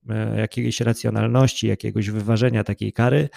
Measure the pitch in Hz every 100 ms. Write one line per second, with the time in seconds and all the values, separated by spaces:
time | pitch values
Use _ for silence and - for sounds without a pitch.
0 | 120 110 110 107 107 - 120 - 117 113
1 | 113 110 110 123 131 - 110 101 107 104
2 | 104 107 104 113 123 113 101 101 104 -
3 | 120 143 147